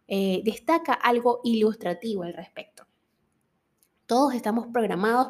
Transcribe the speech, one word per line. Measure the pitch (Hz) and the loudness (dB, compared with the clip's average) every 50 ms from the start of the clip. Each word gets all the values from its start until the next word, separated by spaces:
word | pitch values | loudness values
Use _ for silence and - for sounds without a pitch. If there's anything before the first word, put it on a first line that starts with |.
| _ - | _ -6
eh, | 220 196 196 190 185 185 - | -2 -2 0 0 0 0 0
destaca | 220 220 - - - 320 330 330 - 247 | -2 -4 -4 -2 0 0 0 2 0 -2
algo | - - 240 240 240 233 247 240 240 - | 2 2 2 2 4 2 2 0 0 0
ilustrativo | 247 233 220 214 220 214 - - 190 175 175 - 226 214 196 175 | 0 0 2 2 2 0 -2 -4 -6 -6 -4 -6 -6 -6 -6 -6
al | 170 170 | -8 -10
respecto. | 170 180 - - - - _ _ - - _ _ _ _ _ _ _ _ _ _ _ _ _ _ _ _ _ _ _ _ _ _ _ _ - | -12 -14 -16 -16 -18 -18 _ _ -20 -20 _ _ _ _ _ _ _ _ _ _ _ _ _ _ _ _ _ _ _ _ _ _ _ _ 0
Todos | 233 247 285 285 254 | 2 4 4 2 2
estamos | 233 - 214 208 233 226 233 233 | -2 -2 -2 -2 -2 -4 -2 -2
programados | 247 226 196 175 175 196 220 233 247 262 262 | 0 0 0 0 0 0 2 2 2 0 0